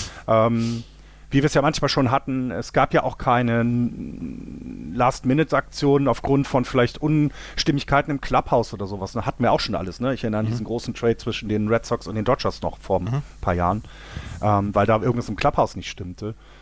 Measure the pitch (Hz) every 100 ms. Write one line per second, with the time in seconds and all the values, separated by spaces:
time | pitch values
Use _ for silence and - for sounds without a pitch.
0 | - - - 110 117 117 117 117 - -
1 | - - - 139 147 151 143 - 143 -
2 | 127 131 - 131 127 92 - 143 - 160
3 | 131 - 135 123 120 117 117 120 120 -
4 | 87 - 80 - - - - 50 65 107
5 | 127 - 123 143 160 139 - - 143 139
6 | 139 113 143 139 135 131 123 131 120 -
7 | 151 151 147 - - - - 143 - 139
8 | 151 139 - 127 - 127 113 98 98 101
9 | 95 117 113 - 113 147 - 87 92 82
10 | 123 123 117 107 110 117 104 117 - -
11 | 117 113 - - 107 107 107 113 - 120
12 | - 110 104 135 95 - 82 - - 92
13 | 98 135 - - 101 87 87 107 - -
14 | - - - - 104 101 101 101 104 110
15 | 123 120 117 104 143 - 117 95 - -
16 | 90 87 104 - - -